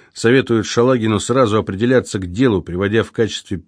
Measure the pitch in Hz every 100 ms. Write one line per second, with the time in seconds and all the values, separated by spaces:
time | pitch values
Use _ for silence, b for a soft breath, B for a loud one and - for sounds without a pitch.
0 | b - 113 131 127 113 98 - 123 127
1 | 110 104 - 127 117 107 101 95 120 127
2 | - 104 90 90 131 95 80 87 101 110
3 | 113 - 107 - - 92